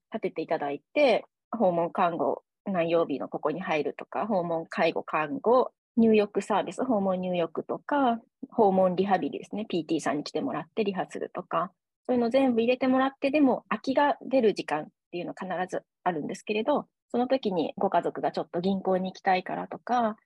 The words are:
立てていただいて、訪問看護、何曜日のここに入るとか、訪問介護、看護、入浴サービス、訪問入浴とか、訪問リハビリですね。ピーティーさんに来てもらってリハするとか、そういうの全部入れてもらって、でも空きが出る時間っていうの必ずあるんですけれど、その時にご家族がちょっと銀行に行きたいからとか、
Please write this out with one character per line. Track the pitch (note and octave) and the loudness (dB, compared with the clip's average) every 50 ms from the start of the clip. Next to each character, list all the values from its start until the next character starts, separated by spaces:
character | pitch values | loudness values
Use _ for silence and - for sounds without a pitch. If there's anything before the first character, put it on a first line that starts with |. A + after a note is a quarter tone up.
| _ _ | _ _
立 | - D#3+ | -10 -6
て | - F3 | -6 -6
て | - - | -6 -6
い | D#3+ | -4
た | - E3 D3 | -4 -4 -4
だ | D3 C#3+ | -2 -4
い | C#3+ C#3+ _ _ - | -6 -8 _ _ 0
て、 | D4 D4 B3+ G3+ D#3 - _ _ _ _ - | 2 4 4 4 2 0 _ _ _ _ -12
訪 | - A3 G#3+ F#3 | -2 2 2 2
問 | E3+ E3+ E3+ E3+ | 2 2 -2 -2
看 | - - F#3 E3+ E3+ | 0 0 0 0 2
護、 | D#3+ C3+ C3 - - _ _ _ _ - | 0 -2 -2 -2 -4 _ _ _ _ -8
何 | G3+ F#3+ F3 E3 E3 | -4 -2 0 0 2
曜 | E3+ E3 E3 | 2 2 2
日 | - C#3 B2 | 0 -2 -6
の | - - | -6 -8
こ | - - | -8 -4
こ | - D3+ | -4 -4
に | D3+ E3+ | -4 -4
入 | F#3 F#3+ D#3+ D3+ C#3+ | -4 -2 -2 -2 -2
る | C#3+ - | -2 -6
と | - - | -8 -14
か、 | _ - B2+ F#3+ | _ -6 -4 -2
訪 | G#3+ A3 F3+ | 0 0 -2
問 | E3+ E3+ E3 E3 - - | 0 -2 -4 -4 -4 -6
介 | - G#3 E3+ E3 | -2 0 0 2
護、 | - - | 2 -2
看 | - - - D#3+ D#3 D3 C#3 C#3 | -6 -4 -2 -2 -2 -2 -4 -2
護、 | - G#3+ B3 B3+ - - _ _ _ _ - A#3 | 2 4 4 4 4 0 _ _ _ _ 2 4
入 | A3+ A3+ A3 | 6 6 6
浴 | G#3+ G#3 G#3 - G3 | 6 4 2 0 -4
サ | G3 - G#3+ F#3 | -2 0 0 0
ー | - | 0
ビ | - | -2
ス、 | F#3+ - | -4 -6
訪 | C4 C4 A#3 G3+ | -2 0 0 0
問 | F#3+ F#3+ F#3 F#3 | 2 0 0 0
入 | F#3 F3+ F3+ | -2 -2 -2
浴 | F3 E3 D#3+ - - | -2 -2 -2 -4 -8
と | - - - - | -6 -6 -8 -8
か、 | - - D4 C#4+ C4+ A#3+ A#3 A#3 - _ _ - - - | -4 -2 0 2 2 2 0 -2 -6 _ _ -18 -18 -8
訪 | - - A3 G3 | 2 4 4 6
問 | F#3+ F#3+ F#3+ F#3 F3+ | 6 4 4 4 4
リ | E3+ F#3+ | 2 2
ハ | G3+ F#3+ F3 | 2 2 0
ビ | D3 C#3 | 0 -4
リ | - - | -6 -8
で | - | -12
す | - - | -10 -10
ね。 | G#3 G#3+ | -8 -6
ピ | - - E3+ | -4 -4 -4
ー | D#3 | -2
テ | - E3 | 0 -2
ィ | D3 | -2
ー | |
さ | - C#3 | 0 -2
ん | - D3 | -2 -2
に | D3 | -4
来 | - | -4
て | - D#3 | -6 -4
も | C#3 C3 F3 | -4 -4 -6
ら | D#3 | -6
っ | - _ - | -8 _ -4
て | A3+ | -2
リ | G#3+ G3+ F#3+ | -2 -2 -2
ハ | F3+ D#3 | -4 -6
す | - - - | -6 -6 -10
る | - - | -10 -8
と | - - | -8 -10
か、 | F3+ - E3 E3 E3+ G3 _ _ _ _ _ _ - | -10 -4 -4 -4 -4 -4 _ _ _ _ _ _ -4
そ | - B3+ | -2 0
う | |
い | A#3+ | 0
う | |
の | A#3 A3+ | 0 2
全 | B3 C4+ C4+ B3+ A#3+ | 2 2 2 4 2
部 | A3+ | 2
入 | A3+ | 2
れ | A#3+ B3+ | 2 0
て | B3+ C4+ B3+ | 0 2 2
も | B3+ C4 | 2 2
ら | C4 C4+ | 2 0
っ | - - | -2 -2
て、 | - C4+ | -2 0
で | C4+ D#4 | 2 4
も | C#4+ B3+ G3+ - - - | 4 4 4 0 -2 -6
空 | G3+ A3+ | -6 -4
き | - C4+ C4 | -2 0 2
が | D4+ C#4+ C#4+ - - | 2 4 2 2 -2
出 | - - B3+ C4+ | -4 0 2 4
る | A3 G#3 F3 | 4 4 2
時 | - D3+ | 0 -4
間 | - C#3+ D#3 D3+ | -4 -4 -4 -4
っ | - _ _ _ _ | -8 _ _ _ _
て | - F3 | -8 -8
い | |
う | E3 | -8
の | D#3 - | -8 -8
必 | - F#3+ F#3 F3 E3+ F#3 F3+ | -10 -8 -6 -4 -4 -4 -4
ず | - - - _ _ _ | -6 -8 -8 _ _ _
あ | - F3+ | -2 -2
る | F3 D3+ - | 0 0 -4
ん | |
で | - F#3+ | -6 -8
す | - | -10
け | - - G#3 | -6 -4 -2
れ | G#3+ A3 | -2 2
ど、 | - C#4+ G3+ - _ _ _ _ - | 2 0 0 0 _ _ _ _ -4
そ | - A#3+ | -2 -2
の | B3 B3+ | 0 2
時 | C4+ C4 - G#3 | 0 0 0 -2
に | F#3+ E3+ D3 - - | 0 0 -2 -2 -2
ご | - G3+ G3 | -2 -2 2
家 | - E3+ | 2 2
族 | - D#3 - C#3+ | 0 0 -4 -2
が | D3+ D3+ | -4 -4
ち | - F3+ | -2 -2
ょ | |
っ | D#3 _ | -6 _
と | - F3 | -6 -4
銀 | F3 G3 G3 F#3+ | -2 0 -2 0
行 | - F#3+ F#3+ | 0 0 0
に | F3+ F#3 F#3 | 0 -2 -4
行 | - | -8
き | - | -4
た | - G3 F#3 | 0 0 0
い | F#3 - | 0 0
か | - E3+ | -4 -8
ら | F3 F3+ - | -8 -8 -8
と | - - | -10 -12
か、 | - - A#3+ B3 A#3 G#3+ A3 _ _ | -6 -2 0 0 0 0 -4 _ _